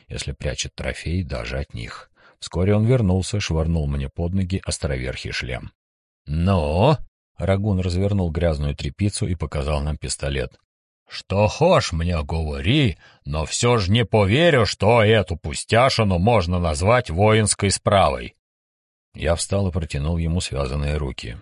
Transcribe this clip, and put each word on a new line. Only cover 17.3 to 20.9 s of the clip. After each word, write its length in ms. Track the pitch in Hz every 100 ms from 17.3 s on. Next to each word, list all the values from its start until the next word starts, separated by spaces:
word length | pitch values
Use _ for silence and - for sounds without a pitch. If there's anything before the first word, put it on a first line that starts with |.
| 110 104 - 101
справой». 640 | - - 101 80 64 57 - _ _ _ _ _ _ _
Я 200 | - 73
встал 340 | 82 - 98 98
и 40 |
протянул 460 | 85 80 71 73 85
ему 220 | 82 87
связанные 560 | - 67 67 73 73